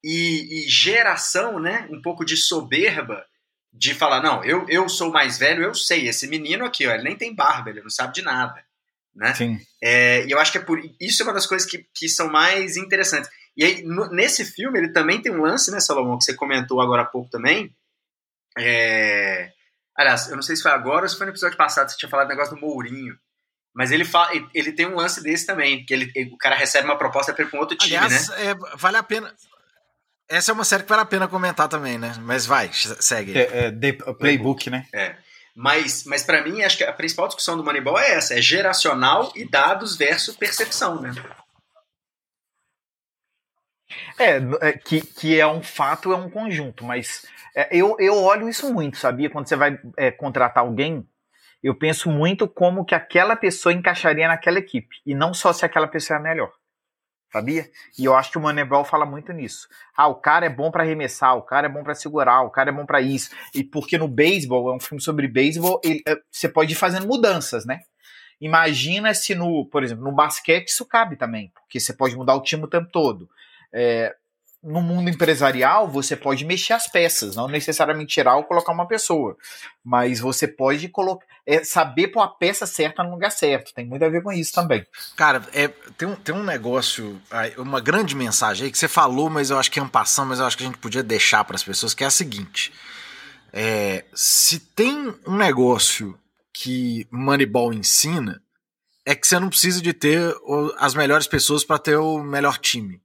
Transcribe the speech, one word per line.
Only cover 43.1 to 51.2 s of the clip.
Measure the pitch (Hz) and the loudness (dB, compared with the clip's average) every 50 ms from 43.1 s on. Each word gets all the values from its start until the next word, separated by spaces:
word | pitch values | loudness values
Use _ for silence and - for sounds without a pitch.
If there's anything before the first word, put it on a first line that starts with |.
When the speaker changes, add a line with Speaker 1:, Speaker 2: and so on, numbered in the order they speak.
| _ _ _ _ _ _ _ _ _ _ _ _ _ _ _ _ - - - - - - | _ _ _ _ _ _ _ _ _ _ _ _ _ _ _ _ -16 -16 -14 -16 -2 2
Speaker 2:
É, | 254 202 151 135 131 123 139 160 165 151 | 4 4 4 4 0 -2 -2 0 0 0
é, | |
que, | 139 - _ - 160 160 | 0 0 _ 0 0 0
que | 151 - - - - 156 160 156 | 0 -4 -14 -6 0 2 6 6
é | 151 | 6
um | 156 156 165 | 4 4 0
fato, | 165 - - - 147 139 151 160 - 190 | -6 -10 -4 -2 0 0 0 -2 0 -2
é | 185 | -2
um | 180 185 180 | -2 -2 -8
conjunto, | 180 208 220 220 185 151 147 131 117 - 120 | -10 -8 -8 -6 -6 -6 -6 -8 -12 -12 -8
mas, | 120 123 127 120 - - - - - - - - - _ | -6 -6 -6 -6 -8 -12 -12 -14 -20 -20 -20 -20 -8 _
é, | 143 143 - 180 | -2 -2 2 4
eu, | 170 185 208 220 220 | 4 4 4 4 4
eu | 190 190 208 | 4 4 4
olho | 208 190 185 202 208 220 226 | 6 6 6 4 4 2 -4
isso | 226 - - 277 | -6 -4 -4 -2
muito, | 240 190 156 143 131 - | -2 -2 -2 -4 -6 -2
sabia? | - 131 123 123 147 147 | -2 0 0 0 -2 -2
Quando | - 151 135 - | -2 -6 -2 -2
você | 160 | 0
vai, | 135 143 143 139 - - 120 - | 2 2 0 0 -2 -12 -14 -6
é, | - 139 127 | 0 0 0
contratar | - - 147 139 120 131 123 120 - 127 120 | 0 -2 -8 -4 0 0 0 2 4 2 0
alguém, | 123 117 120 139 160 165 139 - _ _ _ | 2 0 -2 -2 -2 -2 -8 -10 _ _ _